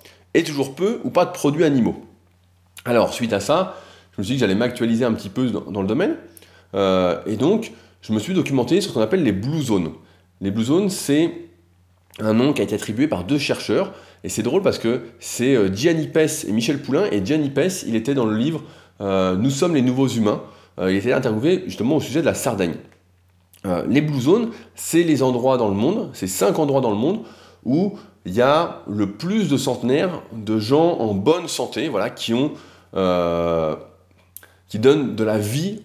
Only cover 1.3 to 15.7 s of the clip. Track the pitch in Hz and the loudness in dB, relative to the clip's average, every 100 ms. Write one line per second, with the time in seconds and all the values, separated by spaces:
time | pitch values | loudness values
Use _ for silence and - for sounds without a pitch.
1.3 | - 147 147 165 139 101 - - - _ | 0 0 2 2 4 2 -2 -10 -20 _
2.3 | _ _ _ _ - 120 120 92 - 117 | _ _ _ _ -10 0 2 2 0 -2
3.3 | 101 - 160 190 - - - _ - 98 | 0 2 0 0 -6 -20 -20 _ -8 -4
4.3 | 139 107 98 120 - 117 113 123 110 101 | 0 2 2 0 0 0 2 0 -2 -4
5.3 | 131 127 101 - 98 98 131 226 330 - | -4 -2 -2 -6 -4 -2 0 0 -2 -10
6.3 | - - - _ 98 98 92 90 - - | -20 -20 -20 _ 0 2 4 2 0 -4
7.3 | 104 143 220 - - - _ - 107 104 | 0 2 2 -2 -14 -20 _ -4 -4 0
8.3 | 185 131 135 120 180 190 123 110 190 131 | -2 0 0 2 0 0 -2 0 2 0
9.3 | 95 120 160 117 98 80 - - _ _ | 0 -2 -4 0 0 -2 -8 -20 _ _
10.3 | - 98 107 113 165 208 190 - 143 170 | -8 -4 -2 0 2 0 -2 0 2 2
11.3 | - - _ _ _ _ _ _ - 110 | -2 -16 _ _ _ _ _ _ -6 0
12.3 | 110 135 139 98 104 - 107 143 92 90 | 2 2 2 -2 -2 -4 -2 0 -2 -2
13.3 | 143 131 120 - 123 196 - - - 95 | -2 -2 -4 -2 -2 -2 -8 -20 -14 -8
14.3 | 117 113 170 143 104 113 123 - - - | -4 0 0 0 0 0 -2 -6 -16 -10
15.3 | - 123 127 98 | -2 2 4 2